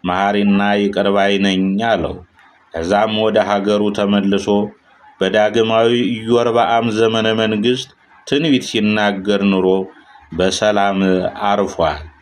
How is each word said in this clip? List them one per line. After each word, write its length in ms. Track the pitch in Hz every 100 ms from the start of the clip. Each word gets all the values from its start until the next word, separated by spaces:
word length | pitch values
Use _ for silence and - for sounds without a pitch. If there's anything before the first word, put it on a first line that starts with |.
መሐሪና 580 | 90 90 101 101 101 98 101 104
ይቅር 320 | 101 101 101
ባይ 240 | 101 98 101
ነኝ" 220 | 98 95 95 98
አለው። 320 | 117 101 78 87 87 _ _ _ _
ከዛም 440 | 82 85 101 107 107
ወደ 180 | 110 107
ሀገሩ 380 | 98 101 98 104 104
ተመልሶ 540 | 104 101 101 98 98 98 101 104 - _ _ - _
በዳግማዊ 720 | 95 104 107 113 113 113 117 120 120
ኢዮርብዓም 760 | 117 113 120 117 117 110 117 117
ዘመነ 360 | 110 113 113 110 110
መንግስት 520 | 110 107 113 127 - _ _ - -
ትንቢት 360 | 139 160 131 -
ሲናገር 760 | 113 107 107 104 98 95 101
ኑሮ 240 | 98 95 92 95 95 - - - -
በሰላም 680 | 82 92 - 107 104 101 98 95 92 92 -
አርፏል። 580 | 104 104 98 - 80 73 - _